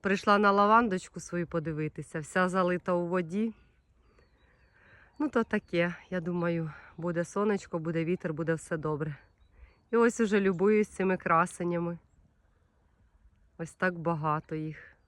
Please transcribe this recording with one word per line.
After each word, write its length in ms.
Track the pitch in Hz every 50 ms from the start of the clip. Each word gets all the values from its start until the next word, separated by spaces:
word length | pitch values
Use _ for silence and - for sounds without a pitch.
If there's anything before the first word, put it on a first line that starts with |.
Прийшла 380 | - 196 190 - - 220 208 202
на 140 | 208 202 196
лавандочку 680 | 202 202 208 214 226 240 233 185 185 - - _ 180
свою 260 | - - - 175 175
подивитися, 720 | - - 170 156 160 160 151 156 151 - - 147 - - 165
вся 280 | 156 - - 190 185 180
залита 440 | 175 190 185 180 180 180 - - 180
у 140 | 175 175
воді. 480 | 170 175 185 180 156 170 202 220 233 214 _ _ _ _ _ _ _ _ _ _ _ _ _ _ _ _ _ _ _ _ _ _ _ _ _ _ - - - - _ _ _
Ну, 100 | 302 294
то 160 | - 247 226
таке, 500 | - - 208 - - - 170 170 175 175 - - -
я 100 | 185 185
думаю, 500 | 170 175 175 175 170 175 170 165 165 156 147 - - - -
буде 280 | - 160 175 175 165 170
сонечко, 540 | - - 202 208 214 208 196 - - - 170
буде 260 | 156 160 160 165 165
вітер, 300 | 156 180 185 - 175 160
буде 200 | 147 170 160 165
все 220 | 156 - - 180
добре. 400 | 165 147 156 151 147 160 160 147 - - _ _ _ _ _ _ - - - _ _ _ _
І 60 | -
ось 240 | 226 233 233 233 -
уже 200 | 233 208 196 208
любуюсь 480 | 196 190 190 165 190 208 214 214 208 -
цими 280 | - - 190 190 190
красенями. 840 | 180 - 180 175 165 170 180 - - 180 175 175 170 170 170 170 170 _ _ _ _ _ _ _ _ _ _ _ _ _ _ _ _ _ _ _ _ _ _ _ _ _ - _ _ _ _ _ _
Ось 140 | 165 156 -
так 260 | _ - 185 180 170
багато 560 | 160 165 170 156 151 156 151 156 151 _ 160
їх. 420 | 156 156 156 156 - - - _ _ _